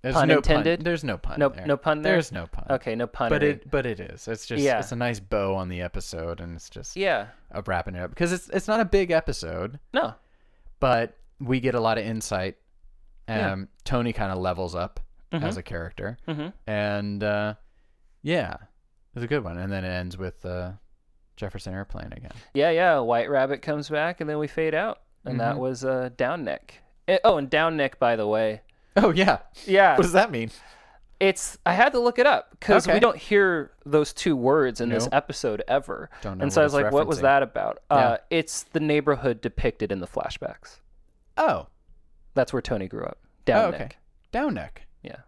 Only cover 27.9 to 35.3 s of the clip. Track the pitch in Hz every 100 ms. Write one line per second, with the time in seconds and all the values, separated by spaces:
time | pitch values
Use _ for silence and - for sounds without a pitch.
27.9 | - 120 113 107 107 110 107 _ _ _
28.9 | - 185 165 190 123 - - - 190 190
29.9 | 139 123 185 226 131 113 - - - -
30.9 | _ _ - 196 185 - - - 180 262
31.9 | 269 240 240 269 214 - - - 208 -
32.9 | 214 233 160 - 202 196 170 - _ 143
33.9 | 151 147 - 180 139 123 151 131 110 120
34.9 | 117 123 135 -